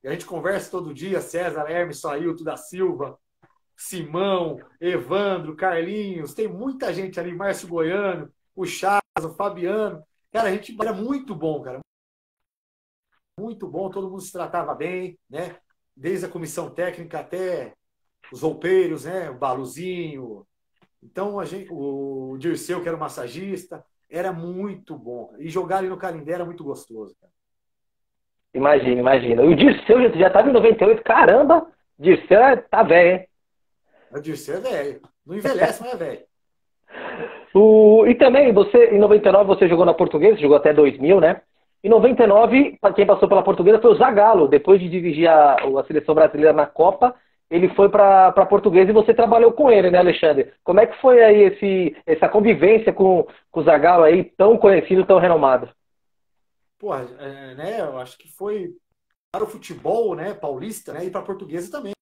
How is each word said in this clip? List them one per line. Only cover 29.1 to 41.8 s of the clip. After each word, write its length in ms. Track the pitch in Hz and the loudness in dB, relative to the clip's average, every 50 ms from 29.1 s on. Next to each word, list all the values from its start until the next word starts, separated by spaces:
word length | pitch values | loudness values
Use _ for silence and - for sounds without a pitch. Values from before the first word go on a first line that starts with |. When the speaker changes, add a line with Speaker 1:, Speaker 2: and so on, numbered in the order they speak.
| 135 127 120 120 117 117 131 | 0 0 0 -2 0 2 2
Speaker 2:
O 100 | 165 170 | 2 4
Dirceu 480 | 139 - 285 - - - - 220 254 | 4 4 2 2 0 0 0 2 2
já, 140 | 254 220 - | 2 0 0
já 140 | 160 190 185 | 0 0 2
tava 200 | - 196 220 277 | 2 2 2 2
em 20 | |
noventa 320 | 254 226 190 226 220 - 180 | 0 2 2 2 2 2 2
e 40 | 208 | 2
oito. 160 | 226 220 - | 2 0 0
Caramba! 680 | - 226 359 262 175 196 254 302 269 339 330 330 - _ _ _ _ _ | 0 2 2 4 4 4 4 4 4 2 2 0 -6 _ _ _ _ _
Dirceu 460 | _ 143 180 170 - - - 180 208 | _ 2 2 2 2 2 2 4 4
é, 140 | 247 277 254 | 6 4 2
tá 260 | - - _ - 208 | 0 -4 _ 0 0
velho, 380 | 220 147 165 175 175 175 185 185 | 2 4 4 4 4 4 2 -2
hein? 80 | - _ _ _ _ _ _ _ _ _ _ _ _ _ _ _ _ _ | -8 _ _ _ _ _ _ _ _ _ _ _ _ _ _ _ _ _
Speaker 1:
O 100 | 127 143 | -18 -14
Dirceu 360 | 147 160 156 - - - 151 | -12 -12 -14 -14 -12 -12 -12
é 40 | 185 | -10
velho. 420 | 247 262 214 156 143 143 135 - _ _ _ _ _ | -8 -8 -8 -8 -8 -10 -12 -14 _ _ _ _ _
Não 100 | - 165 | -14 -14
envelhece, 440 | 214 - 277 254 190 165 165 - - | -8 -6 -6 -2 0 -2 -2 -2 -8
mas 100 | 226 247 | -12 -12
é 40 | 247 | -10
velho. 300 | 185 170 139 - - _ _ _ _ _ _ _ _ _ _ _ _ _ _ - - - - - - - - - - - _ - | -10 -10 -12 -12 -16 _ _ _ _ _ _ _ _ _ _ _ _ _ _ -20 -20 -18 -18 -16 -16 -16 -16 -18 -20 -20 _ 2
Speaker 2:
O, 520 | 190 214 220 220 214 220 208 214 220 208 | 4 6 8 8 8 8 8 8 6 6
e 80 | 233 240 | 4 4
também, 380 | - 285 262 247 277 294 247 | 4 4 4 6 4 4 4
você, 380 | 208 202 196 - - 240 233 226 | 4 2 2 4 6 6 6 6
em 80 | 208 202 | 4 2
noventa 300 | 208 196 208 208 208 196 | 4 4 4 4 4 4
e 40 | |
nove 140 | 185 196 208 | 4 4 4
você 220 | 190 196 - 196 170 | 2 2 2 2 2
jogou 160 | 170 165 180 | 4 2 2
na 100 | 175 - | 2 2
Portuguesa, 440 | - 180 - - 151 156 214 214 - | 0 -2 -2 0 2 4 2 2 4
jogou 180 | 151 139 147 | 4 4 4
até 160 | 143 143 151 | 4 4 2
dois 260 | 151 151 147 139 120 127 | 4 4 4 2 2 -2
mil, 220 | 131 160 196 190 | 0 2 4 4
né? 220 | 160 165 175 - _ _ _ _ _ _ _ _ | 4 2 0 -2 _ _ _ _ _ _ _ _